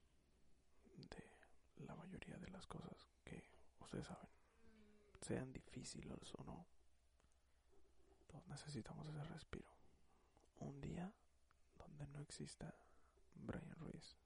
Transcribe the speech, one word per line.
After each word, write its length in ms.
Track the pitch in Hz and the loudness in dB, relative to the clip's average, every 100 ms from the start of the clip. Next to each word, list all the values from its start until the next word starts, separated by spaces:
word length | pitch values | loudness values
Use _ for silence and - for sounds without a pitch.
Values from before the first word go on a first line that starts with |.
| - - - - - - - - - - | -20 -20 -20 -16 -14 -14 -16 -16 -10 -4
de 880 | - - - - - - - - | -2 -2 -4 -8 -14 -14 -10 -4
la 100 | 139 | -2
mayoría 420 | 160 175 185 - - | 0 0 0 0 0
de 100 | 185 | 0
las 160 | 185 - | 0 0
cosas 420 | - 175 - - - | 2 2 -2 -8 -8
que 240 | - - - - - - | -4 -2 -4 -10 -10 -8
ustedes 260 | - - - | 2 4 4
saben. 220 | 180 - - - - - - - - - - | 0 -4 -10 -18 -14 -12 -12 -12 -14 -10 2
Sean 320 | - 117 131 | 8 8 8
difíciles 800 | 131 - - - - - - - | 2 0 0 2 2 2 2 2
o 100 | - | 0
no, 220 | - 165 175 - - - - - - - - - - - - - - - - | 2 0 -2 -10 -14 -16 -18 -20 -20 -20 -20 -20 -16 -14 -12 -14 -14 -14 -6
todos 200 | 147 - | -4 0
necesitamos 600 | 143 151 139 - - 151 | 0 4 4 4 2 2
ese 140 | 151 | 4
respiro. 440 | 151 160 - - - - - - - - - - - - | 4 2 2 2 2 -10 -14 -14 -16 -18 -18 -18 -8 0
Un 240 | 147 139 | 2 4
día 320 | 147 165 185 - - - - - - - | 4 6 4 2 -14 -20 -18 -18 -14 -10
donde 300 | - 147 143 | -4 0 0
no 120 | 143 | 2
exista 540 | 143 - 143 - 156 - - - - - - | 0 2 2 2 0 -2 -10 -14 -14 -16 -10
Brian 400 | - - - - - | -2 4 4 4 0
Ruiz. 400 | - - - - | 0 0 -4 -10